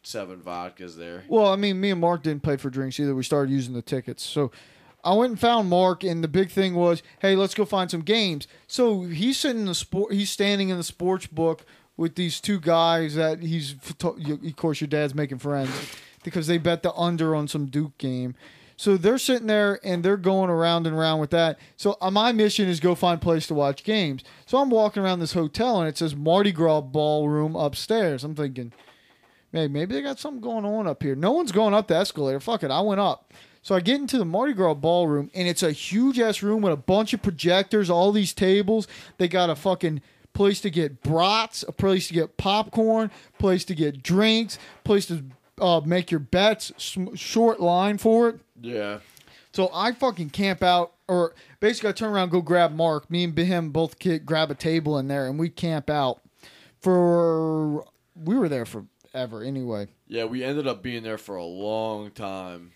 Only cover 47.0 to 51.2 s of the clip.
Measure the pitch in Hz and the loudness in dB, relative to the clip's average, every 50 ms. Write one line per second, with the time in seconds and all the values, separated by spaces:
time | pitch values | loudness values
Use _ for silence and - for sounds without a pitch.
47 | 185 - - 175 - - - 226 233 226 220 - 175 170 175 180 190 202 208 196 | -8 -8 -8 -12 -12 -2 2 4 4 4 4 2 2 2 2 2 2 0 -2 0
48 | - 220 226 233 240 233 226 - _ _ _ 117 117 117 120 107 104 101 104 104 | 2 4 6 6 4 2 0 -4 _ _ _ -16 -12 -8 -6 -6 -6 -6 -8 -10
49 | - - _ - _ - - - _ _ - 196 190 180 - 170 202 240 240 - | -14 -20 _ -20 _ -20 -20 -20 _ _ -2 0 0 0 0 -2 -2 -2 -2 0
50 | 269 254 202 170 165 143 - - 202 196 185 - 190 180 180 175 170 170 _ _ | -2 -2 -2 -4 -8 -8 -4 -2 0 0 0 2 2 4 4 4 2 -2 _ _
51 | _ - 185 180 | _ -2 0 0